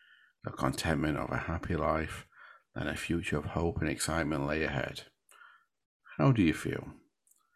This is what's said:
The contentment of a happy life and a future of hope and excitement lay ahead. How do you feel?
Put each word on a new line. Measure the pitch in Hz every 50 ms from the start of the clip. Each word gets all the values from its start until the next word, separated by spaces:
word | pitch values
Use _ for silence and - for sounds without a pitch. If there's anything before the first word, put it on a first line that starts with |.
| - - - - - _ _ _ -
The | -
contentment | - - 69 67 69 - - 82 80 71 76 76 73
of | 62 - -
a | - 64
happy | - - 82 85 - - 90
life | 76 78 78 78 80 80 - - - - - _ - - - - - _ _ -
and | - - 76
a | 78
future | 80 - - 82 85 82 - - 76
of | 73
hope | - - 82 82 85 82 -
and | 85 78
excitement | 69 55 - - 78 82 80 73 76 69 71
lay | 71 76 78 80
ahead. | 71 69 65 - - - - - - _ _ _ - - - - - - - _ _ _ _ _ _ _ _ _ - - -
How | - 139
do | 131 110
you | 90 80
feel? | 71 - - - - - - - - - - _ _ _ _ - _ _ _ _ _